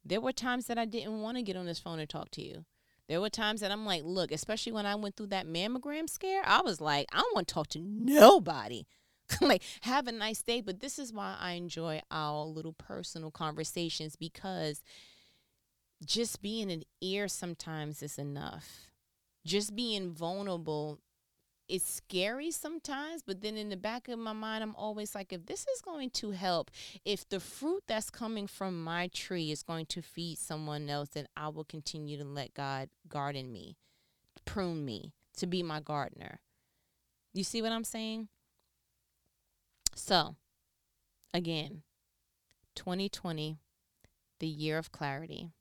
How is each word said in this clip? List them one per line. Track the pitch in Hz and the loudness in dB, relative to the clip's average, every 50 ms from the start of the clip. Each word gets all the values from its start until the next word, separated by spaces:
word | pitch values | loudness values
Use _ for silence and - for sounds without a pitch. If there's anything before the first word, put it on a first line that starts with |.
| _ 151 | _ 0
There | 175 220 | 0 2
were | 240 262 | 2 0
times | 254 - 220 247 247 247 240 | 0 0 0 2 0 0 0
that | - 240 233 | 0 0 0
I | 226 | 0
didn't | 220 202 233 139 208 220 220 | 0 -2 -4 -4 -2 -4 -4
wanna | 214 220 247 254 | -4 -2 -2 -2
get | 233 196 185 | -2 -2 -2
on | 185 180 | -2 -2
this | 170 170 - | -2 -4 -4
phone | - 170 165 160 | -4 -4 -4 -4
and | 151 147 | -4 -4
talk | - 151 - - | -4 -6 -6 -6
to | - 151 | -8 -8
you. | - - - - 165 _ _ _ _ _ _ _ _ - | -8 -8 -8 -10 -12 _ _ _ _ _ _ _ _ 0
There | - 175 | 2 2
were | 202 214 | 2 2
times | - 226 220 208 214 214 | 0 2 2 2 2 2
that | 208 190 | 0 0
I'm | 202 214 220 | 0 0 2
like, | 208 185 165 143 | 0 0 0 0
"Look," | 165 185 190 170 151 | 0 2 2 2 2
especially | - - - - 214 220 - 240 | 0 -4 0 -2 -2 -2 -2 -2
when | 226 214 202 | -2 0 0
I | 202 208 | 0 0
went | 208 208 202 - | 0 -2 -4 -4
through | - 214 196 | -6 -4 -2
that | 196 190 175 | -2 -2 -2
mammogram | 160 160 170 190 220 247 254 247 285 294 311 330 311 | 0 0 0 0 0 0 -2 -4 -4 -4 -4 -4 -4
scare, | - - - 381 381 392 381 | -4 -2 0 2 2 4 6
I | - 202 - | 8 8 8
was | 381 294 180 - | 8 4 0 2
like, | 156 151 143 143 139 - | 2 4 4 4 2 2
"I | - 175 | 2 4
don't | 233 494 427 | 4 4 4
wanna | 214 175 | 2 2
talk | - - 165 151 - | 2 0 0 -2 0
to | - 156 | -4 -6
nobody." | 170 196 208 220 233 254 285 302 208 247 392 330 180 165 156 131 104 107 120 104 - _ - _ _ _ _ _ _ - | -4 -4 -2 0 4 8 12 12 12 12 12 12 8 2 -2 -2 -4 -4 -6 -8 -10 _ -20 _ _ _ _ _ _ -4
<laughs> | - - | 2 6
Like, | - 285 220 185 - - - - | 8 8 8 6 4 -6 -12 -6
"Have | - 226 254 285 262 247 | -2 2 2 2 2 2
a | |
nice | 226 226 208 220 220 - | -2 0 0 0 0 -2
day." | - - 233 254 | 0 0 0 0
But | 208 - 185 196 | 0 -2 -6 -4
this | - 277 - - | -6 -6 -6 -6
is | 277 233 | -6 -6
why | 220 208 196 190 190 - | -6 -6 -6 -4 -4 -2
I | - 180 | -2 -2
enjoy | 175 175 175 170 - 165 165 165 156 156 - _ | -2 -2 -4 -4 -4 -2 -2 0 -2 -2 -4 _
our | - 156 151 151 151 151 151 | -2 0 0 0 0 -2 -2
little | 160 156 160 156 160 | -4 -4 -6 -6 -6
personal | 160 - - - - - 180 - - 165 160 156 | -8 -10 -12 -8 -8 -6 -6 -6 -8 -8 -8 -8
conversations, | - - 170 156 151 160 160 - - 180 170 165 - - 156 156 - | -6 -2 -4 -2 -2 -2 -4 -2 0 0 0 0 0 -2 -4 -6 -8
because | - 160 165 _ - - 190 185 175 160 151 147 - - - - - - - - - - - _ _ _ _ _ _ _ _ _ _ _ _ _ _ | -8 -8 -8 _ -8 -6 -4 -2 0 0 -2 -2 -4 -10 -16 -20 -20 -20 -20 -20 -20 -20 -20 _ _ _ _ _ _ _ _ _ _ _ _ _ _
just | 160 143 - 220 233 214 - - | -4 -2 0 0 0 -2 -4 -6
being | - 202 220 226 214 196 | -6 -4 -4 -2 -2 -2
an | 170 160 - _ _ _ | -4 -6 -8 _ _ _
ear | 175 185 190 202 208 190 | -2 -2 0 0 0 -2
sometimes | - - 190 175 170 - - 165 160 156 151 147 151 - | -2 -4 -4 -6 -6 -6 -8 -6 -4 -4 -4 -4 -6 -6
is | 147 147 - - | -8 -8 -6 -6
enough. | 143 143 143 143 151 - - - - - - - - - _ _ _ _ _ _ _ _ _ _ _ | -6 -6 -6 -6 -6 -6 -8 -10 -12 -14 -18 -18 -20 -20 _ _ _ _ _ _ _ _ _ _ _
Just | 160 180 202 208 208 208 | 0 0 2 0 0 -2
being | 214 247 233 214 202 190 175 | -2 0 0 0 0 -2 -4
vulnerable | 165 156 165 165 185 202 202 196 180 170 160 160 151 151 151 151 147 - _ _ _ _ _ _ _ _ _ _ _ _ _ - | -4 -2 -2 -2 -2 -2 -2 -2 -2 -2 -2 -2 -2 -2 -2 -4 -6 -10 _ _ _ _ _ _ _ _ _ _ _ _ _ -4
it's | 185 185 - - | -2 -2 -2 -2
scary | - - _ _ 185 180 185 208 240 269 294 339 | -4 -6 _ _ 0 2 2 2 0 -2 -4 -4
sometimes, | 320 - - 302 330 320 - - 277 269 294 311 339 320 | -4 -4 -4 -6 -6 -6 -6 -6 -4 -4 -4 -6 -8 -8
but | - - 190 185 | -6 -6 -6 -4
then | 202 214 214 | -4 -4 -4
in | 214 208 208 | -4 -4 -4
the | 196 | -4
back | 185 180 214 226 247 - - | -4 -4 -4 -4 -4 -6 -6
of | 240 226 | -6 -4
my | 226 220 | -4 -4
mind, | 214 214 214 220 220 220 220 | -4 -4 -4 -2 -2 -2 -4
I'm | 214 214 | -4 -4
always | - - 214 214 214 214 208 - | -4 -4 -4 -4 -4 -6 -6 -6
like, | 202 196 _ | -8 -6 _
"If | 185 175 170 | -8 -10 -6
this | - 339 415 - 554 | -6 -8 -4 -2 -2
is | 523 494 | -2 -2
going | - 381 330 302 262 247 | -4 -8 -6 -4 -4 -4
to | - - - 208 | -4 -2 -2 -2
help, | 196 180 196 185 175 165 - - - - - - - - _ | -2 0 2 2 2 2 0 -2 -10 -14 -14 -14 -14 -6 _
if | 196 202 190 - _ | -2 -2 -2 -2 _
the | - 180 | -4 -4
fruit | - - - - 269 311 359 403 _ | -4 -6 -10 -4 0 0 0 0 _
that's | - 226 220 214 - | 0 0 0 0 -4
coming | - - 240 220 226 208 202 | -6 -6 -4 -2 -2 -2 -4
from | 196 - - 190 190 180 170 | -6 -4 -4 -2 -2 -2 -2
my | 165 165 170 170 180 180 | -2 0 0 0 0 -2
tree | - - - - 185 175 160 151 | -2 -6 -4 -2 0 0 0 0
is | 151 - | -2 -2
going | - - 165 165 160 | -2 -4 -4 -4 -2
to | - - 175 | -4 -6 -6
feed | 160 - - 170 170 170 156 - | -6 -8 -6 -6 -4 -4 -4 -6
someone | - - 160 151 156 151 147 147 151 147 | -4 -4 -4 -4 -2 -2 -2 -4 -2 -2
else, | 143 147 147 143 | -2 -2 -2 -2
then | - 151 139 - _ | -4 -8 -8 -6 _
I | 147 151 151 | -6 -6 -4
will | 151 156 156 | -4 -6 -10
continue | - - 156 143 - - 156 151 147 147 | -8 -10 -8 -8 -6 -6 -6 -6 -6 -6
to | 143 147 | -6 -6
let | 139 143 143 131 - _ | -6 -6 -6 -6 -6 _
God | - 139 139 139 135 135 - _ _ _ 160 | -6 -4 -2 -2 -4 -4 -8 _ _ _ -6
garden | - 147 139 143 143 135 131 127 | -4 -2 -2 0 -2 -4 -6 -6
me, | 117 90 87 80 - _ _ _ _ _ _ _ _ _ _ _ _ - _ | -10 -10 -12 -14 -16 _ _ _ _ _ _ _ _ _ _ _ _ -14 _
prune | - - 214 185 175 165 156 147 | -4 -2 0 0 0 0 0 -2
me, | 131 107 95 - 151 - _ _ _ - | -2 -4 -6 -8 -12 -16 _ _ _ -4
to | - 196 | -4 0
be | 180 180 185 | 2 2 2
my | 175 165 156 151 | 2 0 -2 -4
gardener." | 151 - 151 147 135 - - - 80 - - - _ _ _ _ _ _ _ _ _ _ _ _ _ _ _ _ _ _ - | -2 0 0 0 0 -2 -6 -12 -14 -14 -14 -16 _ _ _ _ _ _ _ _ _ _ _ _ _ _ _ _ _ _ -4
You | 185 196 | -2 -2
see | - - 226 | 0 0 0
what | 220 226 | 0 0
I'm | 226 226 226 | 0 0 -2
saying? | - - 226 220 220 220 226 220 208 _ _ _ _ _ _ _ _ _ _ _ _ _ _ _ _ _ _ _ _ _ _ _ _ _ _ _ _ _ _ _ - - | -4 -4 -4 -4 -4 -4 -4 -8 -10 _ _ _ _ _ _ _ _ _ _ _ _ _ _ _ _ _ _ _ _ _ _ _ _ _ _ _ _ _ _ _ 0 0
So, | - - - 202 175 151 - 151 _ _ _ _ _ _ _ _ _ _ _ _ _ _ _ _ _ _ _ - | 0 2 6 6 6 6 4 -2 _ _ _ _ _ _ _ _ _ _ _ _ _ _ _ _ _ _ _ -2
again, | 175 175 165 165 156 151 151 - 156 - _ _ _ _ _ _ _ _ _ _ _ _ _ _ _ _ _ _ | 0 0 2 0 0 -2 -4 -8 -12 -16 _ _ _ _ _ _ _ _ _ _ _ _ _ _ _ _ _ _
twenty | - - 185 180 185 196 202 | -8 -4 -2 0 0 0 -2
twenty, | - - - 180 160 156 151 156 160 151 _ _ _ _ _ _ _ _ - _ _ _ _ _ _ _ | -2 -4 -4 -2 -2 0 -2 -2 -4 -6 _ _ _ _ _ _ _ _ -20 _ _ _ _ _ _ _
the | 156 160 | -2 -2
year | 151 147 151 156 151 160 | -2 0 0 2 2 0
of | 165 - | -2 -4
clarity. | - - 151 139 135 139 160 175 151 - - 170 - _ | -6 -4 -2 -2 -2 -4 -6 -8 -10 -10 -10 -10 -12 _